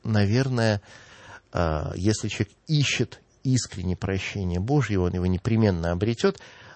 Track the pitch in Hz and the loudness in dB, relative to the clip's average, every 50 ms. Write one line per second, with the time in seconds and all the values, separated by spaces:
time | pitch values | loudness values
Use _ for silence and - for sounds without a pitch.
0 | - 113 110 104 101 98 107 127 135 131 127 120 113 113 104 98 - - - - | -4 -2 2 2 2 2 2 2 0 0 0 2 2 2 2 0 -2 -10 -20 -20
1 | - - - - - - - - - _ - - 87 80 78 76 - - - 90 | -20 -20 -20 -20 -20 -20 -20 -20 -18 _ -2 0 0 0 0 -2 -4 -4 -6 -2
2 | 90 107 107 - - 104 - - 104 - _ _ _ - 156 147 135 - - - | 0 0 0 0 -2 -4 -4 -4 -4 -6 _ _ _ -2 0 0 2 0 0 -2
3 | 117 - - - _ _ _ _ - 135 127 117 - - - 92 90 92 87 - | -2 -4 -6 -12 _ _ _ _ -2 0 0 0 0 -4 -8 -6 -4 -4 -4 -2
4 | - 95 98 95 - - - 104 95 87 87 90 98 120 147 151 120 104 104 92 | -2 -2 -2 -2 -4 -6 -6 -4 -2 -2 -2 -2 0 0 2 0 2 2 0 0
5 | 90 90 92 90 90 92 90 87 - 107 113 110 110 101 90 82 82 85 87 87 | 0 0 0 0 0 0 0 0 0 0 2 4 4 4 4 2 0 -2 -2 0
6 | 104 113 117 - - 196 190 - - - - - - - - | 0 0 0 0 0 0 0 -2 -8 -20 -20 -20 -20 -20 -18